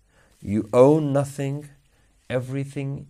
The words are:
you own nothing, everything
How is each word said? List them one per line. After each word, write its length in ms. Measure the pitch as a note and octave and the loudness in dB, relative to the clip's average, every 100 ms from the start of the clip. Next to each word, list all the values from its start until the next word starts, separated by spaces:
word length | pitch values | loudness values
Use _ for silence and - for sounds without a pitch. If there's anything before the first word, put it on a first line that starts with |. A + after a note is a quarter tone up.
| _ _ _ _ | _ _ _ _
you 280 | - G#2 G#2 | -4 -4 2
own 400 | B2 C3+ D#3 C#3+ | 6 6 6 2
nothing, 560 | C3+ C#3+ - C#3 C#3+ D3 _ _ _ _ _ - | -2 -2 -6 -6 -8 -12 _ _ _ _ _ -6
everything 800 | B2+ B2 C#3 C#3 C#3+ C#3 C#3 | -6 -4 -8 -8 -8 -8 -8